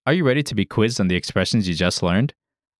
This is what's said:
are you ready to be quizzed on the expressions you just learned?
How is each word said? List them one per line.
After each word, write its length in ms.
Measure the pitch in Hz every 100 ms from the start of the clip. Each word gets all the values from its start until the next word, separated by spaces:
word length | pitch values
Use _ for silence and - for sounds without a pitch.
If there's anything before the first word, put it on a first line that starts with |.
| -
are 60 |
you 140 | 165 135
ready 160 | 131
to 120 | 143
be 120 | 104 95
quizzed 340 | - 110 123
on 80 | 95
the 80 | 90
expressions 500 | - - 92 117 95
you 80 |
just 280 | 80 87 -
learned? 320 | 87 90 139 - _ _ _ _